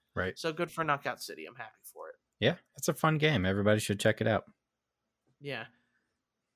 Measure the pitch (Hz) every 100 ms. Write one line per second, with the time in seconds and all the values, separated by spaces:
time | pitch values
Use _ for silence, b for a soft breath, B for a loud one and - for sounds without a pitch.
0 | _ - 92 - 165 156 175 165 156 139
1 | 139 104 - 76 78 - 110 - - -
2 | 80 - _ - 107 170 _ - - 151
3 | 160 156 151 131 92 98 101 107 - 101
4 | 110 107 110 104 - _ _ _ _ _
5 | _ _ _ _ 143 120 113 _ _ _
6 | _ _ _ _ _